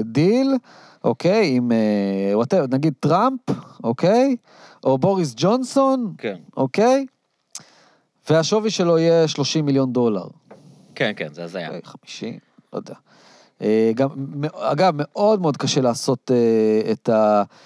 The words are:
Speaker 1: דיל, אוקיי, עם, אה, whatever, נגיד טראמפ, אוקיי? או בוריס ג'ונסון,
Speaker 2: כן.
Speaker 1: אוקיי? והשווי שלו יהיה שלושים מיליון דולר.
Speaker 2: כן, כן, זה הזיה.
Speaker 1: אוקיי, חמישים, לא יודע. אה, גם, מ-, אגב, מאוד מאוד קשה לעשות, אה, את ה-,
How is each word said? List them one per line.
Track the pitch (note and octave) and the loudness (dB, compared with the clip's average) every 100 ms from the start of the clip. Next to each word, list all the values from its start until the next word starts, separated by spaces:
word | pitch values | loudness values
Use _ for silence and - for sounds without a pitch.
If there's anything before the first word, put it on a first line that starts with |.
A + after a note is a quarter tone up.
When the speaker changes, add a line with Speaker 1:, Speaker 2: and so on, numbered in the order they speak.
| A2 | 0
Speaker 1:
דיל, | A#2+ F3 B3 C4+ C4 - - - _ | 0 2 2 2 -2 -6 -20 -20 _
אוקיי, | - A#2 E3+ A3 E3+ B2+ | -4 -2 0 2 2 0
עם, | B2 | 0
אה, | A2+ G#2+ G#2 G2 G2 G2 G#2 | 0 2 0 -2 -2 0 0
whatever, | A#2+ F#3+ B2+ C3 | 0 0 0 -2
נגיד | D#3+ C3+ | -2 -2
טראמפ, | D3 F3 B3+ C4 - - - - | 0 2 0 -2 -6 -8 -10 -8
אוקיי? | A#2 A#2 F3 A#3 C4+ B3 _ - - - | -6 0 2 2 2 -2 _ -20 -20 -6
או | C3 C3+ | -2 2
בוריס | F3+ F#3 D3+ A#2 | 2 0 -2 0
ג'ונסון, | F3 B3+ B3 C#4 C4+ C4 G#3+ D#3+ | 0 0 0 0 2 0 -4 -8
Speaker 2:
כן. | A2+ F#2 - - | -8 -10 -10 -4
Speaker 1:
אוקיי? | C3+ - A#3 C4+ C4+ _ _ _ _ - - _ _ _ _ _ - | -2 2 2 2 -2 _ _ _ _ -20 -20 _ _ _ _ _ 0
והשווי | D#3+ D3+ G#3+ G#3+ | 0 2 0 0
שלו | - E3+ E3 | 0 2 2
יהיה | E3 E3 D#3+ | 4 2 2
שלושים | D3+ C3+ D#3+ C#3+ | -2 -2 -2 0
מיליון | C3+ C3 | 2 2
דולר. | B2 A#2 G2 F2 - _ - - - _ - | 0 0 -2 -8 -18 _ -20 -20 -20 _ -6
Speaker 2:
כן, | A#2 G#2 | -4 -4
כן, | D#2 | -10
זה | D#2 | -10
הזיה. | E2+ F#2 D#2+ | -10 -10 -10
Speaker 1:
אוקיי, | F2 | -12
חמישים, | - - - - A2 - _ _ _ | -16 -20 -20 -14 -12 -14 _ _ _
לא | - | -12
יודע. | - - _ _ - - _ - | -12 -18 _ _ -20 -20 _ -6
אה, | G#2 A2 A2+ A2+ | 0 2 2 0
גם, | C#3 C3+ | -2 -4
מ-, | C#3 C#3+ D3 - | -10 -8 -8 -6
אגב, | C3+ D3 F#3 D3 | -4 0 0 0
מאוד | D3 - G#3 G#3+ | -6 0 2 2
מאוד | E3 B2+ | 0 -2
קשה | C#3 D3 | -2 0
לעשות, | B2+ A#2 - B2 - | 0 0 -2 -4 0
אה, | B2 A#2 A2+ A2 A2 A2 | 2 2 2 2 2 0
את | G#2+ - | -4 0
ה-, | A2 G#2+ G#2 G2 - | 2 4 2 0 -6